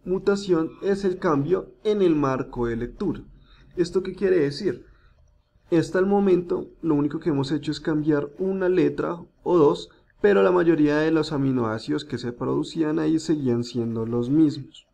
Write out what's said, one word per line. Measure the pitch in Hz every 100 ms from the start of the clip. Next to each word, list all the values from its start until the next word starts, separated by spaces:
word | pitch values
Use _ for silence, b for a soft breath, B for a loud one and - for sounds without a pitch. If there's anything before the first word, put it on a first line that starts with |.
mutación | 185 190 202 202 202 165 160 -
es | 190 196
el | 202 180
cambio | 185 143 143 190 - _
en | 214 208
el | 180
marco | 151 135 131 127 123 120
de | 117
lectura. | 120 - 196 - - b b b b
¿Esto | - 175 190
qué | 190
quiere | 180 190 185
decir? | 143 143 196 - b b b b _ _ _ _ _
Hasta | 165 151 185
el | 196
momento, | 202 196 175 175 180 - -
lo | 165
único | 147 143 160
que | 180
hemos | 139 135
hecho | 151 147
es | 143
cambiar | - 156 151 147 143 -
una | 190 190 185
letra | 185 143 143 151 170 - _
o | 147 175
dos, | 143 170 - b b _
pero | 208 196
la | 190
mayoría | 180 170 160 147 147
de | 156
los | 160 156
aminoácidos | 147 135 127 113 110 - 151
que | 147 120
se | 120
producían | 120 127 139 - 165 151 160
ahí | 156 160
seguían | - 151 131 120
siendo | 120 123 117 113 113
los | 120 120
mismos. | 151 156 139 - - _